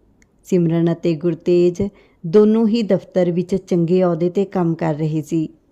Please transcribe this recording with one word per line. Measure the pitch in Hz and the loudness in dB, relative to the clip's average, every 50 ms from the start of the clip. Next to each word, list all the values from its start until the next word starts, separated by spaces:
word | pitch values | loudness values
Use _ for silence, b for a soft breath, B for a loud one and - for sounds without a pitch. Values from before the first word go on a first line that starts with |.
| _ _ _ _ _ _ _ _ _ | _ _ _ _ _ _ _ _ _
ਸਿਮਰਨ | - 190 180 170 165 165 170 170 170 165 | -2 0 0 2 2 2 2 0 0 0
ਅਤੇ | 170 - 175 165 | -2 -2 -4 -2
ਗੁਰਤੇਜ | 147 165 175 160 165 - 180 175 175 175 180 175 - 196 202 b b b b b b b | -2 -2 -4 -4 -4 -2 0 2 2 2 2 0 -2 -6 -6 b b b b b b b
ਦੋਨੋਂ | 165 165 214 214 214 220 226 233 | 2 4 4 4 4 4 2 2
ਹੀ | 208 214 233 | 0 0 0
ਦਫ਼ਤਰ | 220 190 196 165 - - - 185 180 175 | 0 0 -2 -2 -2 -4 -2 -2 0 0
ਵਿੱਚ | 170 180 175 175 196 | 0 -2 -2 -2 -4
ਚੰਗੇ | 185 - - 190 175 170 160 185 185 185 | -6 -4 -2 -2 0 0 2 2 2 2
ਅਹੁਦੇ | 175 170 156 175 | 0 0 0 -2
'ਤੇ | 175 175 196 196 | -2 -2 -2 -4
ਕੰਮ | 190 - 190 175 165 160 | -2 -2 -2 -2 -2 -2
ਕਰ | 160 175 160 151 | -2 -4 -4 -4
ਰਹੇ | 147 160 151 156 156 | -4 -4 -4 -4 -4
ਸੀ। | 147 - 165 160 156 - - _ _ _ | -6 -4 -4 -4 -4 -6 -10 _ _ _